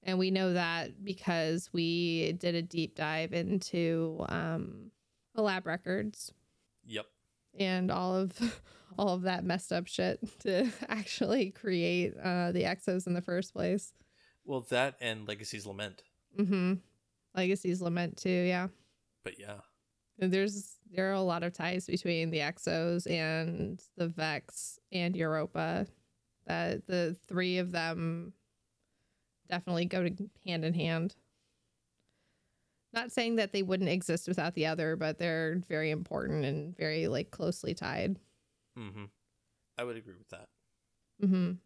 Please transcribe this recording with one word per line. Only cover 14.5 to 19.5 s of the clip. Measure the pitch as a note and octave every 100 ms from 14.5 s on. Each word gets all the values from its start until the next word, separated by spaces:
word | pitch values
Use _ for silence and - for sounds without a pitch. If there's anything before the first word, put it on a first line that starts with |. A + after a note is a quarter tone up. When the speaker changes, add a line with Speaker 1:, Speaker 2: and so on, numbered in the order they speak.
| C3+ B2
Speaker 2:
that | B2 C#3 C3+
and | A#2+ A2 G#2
Legacy's | G#2 G#2+ G#2+ G2+
Lament. | G2 G#2 F2+ - _ _ F#3+
Speaker 1:
Mm-hmm. | G3+ F#3+ F3+ F#3 - _ _ _ _ F#3
Legacy's | F#3 F#3+ F3+ F3+
Lament | F3 E3+ F3 -
too, | F#3+
yeah. | F3+ F3+ F3+ F#3 - _ _ _ _
Speaker 2:
But | - F#2+
yeah. | G2+